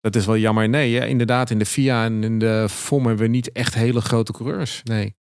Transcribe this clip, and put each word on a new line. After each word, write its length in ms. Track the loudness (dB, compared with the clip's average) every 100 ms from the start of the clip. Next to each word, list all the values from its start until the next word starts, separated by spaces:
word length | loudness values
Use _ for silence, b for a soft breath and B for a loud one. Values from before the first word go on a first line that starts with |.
Dat 160 | 0 0
is 100 | 2
wel 100 | 2
jammer. 320 | 2 2 2
Nee, 300 | 2 0 0
hè, 80 | 0
inderdaad, 440 | 0 2 0 0
in 80 | 0
de 80 | 0
fia 380 | 0 2 2
en 200 | 0 0
in 140 | 0 2
de 280 | 2 2 0
fom 360 | -4 -2 0 2
hebben 180 | 2
we 60 | 2
niet 220 | 0 -2
echt 220 | -6 -4
hele 260 | 0 0 0
grote 320 | 0 0 -2
coureurs. 480 | -6 -6 -6 -6 -8
Nee. 320 | -4 -4 -4 -8